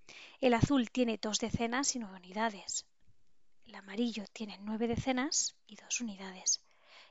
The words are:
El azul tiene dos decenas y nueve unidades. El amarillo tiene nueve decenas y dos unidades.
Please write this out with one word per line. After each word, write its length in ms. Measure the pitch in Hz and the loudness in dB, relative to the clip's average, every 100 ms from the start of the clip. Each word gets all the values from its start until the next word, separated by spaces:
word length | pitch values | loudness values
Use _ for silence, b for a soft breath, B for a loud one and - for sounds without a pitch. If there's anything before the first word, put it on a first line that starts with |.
| B B B B | B B B B
El 140 | 254 | 4
azul 360 | 233 - 285 226 | 6 6 6 4
tiene 280 | - 240 220 | 2 0 0
dos 180 | 214 208 | -2 -2
decenas 580 | 220 - 233 254 277 254 | 0 0 0 0 0 -2
y 40 | |
nueve 180 | 208 185 | -4 -10
unidades. 640 | 180 196 226 196 - - - - - - - - - - | -8 0 0 -2 -6 -8 -8 -18 -20 -20 -20 -20 -20 -20
El 120 | - 202 | -18 -16
amarillo 480 | 196 202 240 214 196 | -8 -2 0 -2 -8
tiene 260 | - 208 185 | -8 -8 -8
nueve 260 | 208 220 233 | -6 0 0
decenas 680 | 233 269 254 285 - - - - | 0 2 2 2 0 -2 -4 -20
y 100 | 208 | -14
dos 240 | - - | -4 -4
unidades. 600 | 233 190 190 185 - - - B B B B | -2 -6 -10 -6 -2 -2 -4 B B B B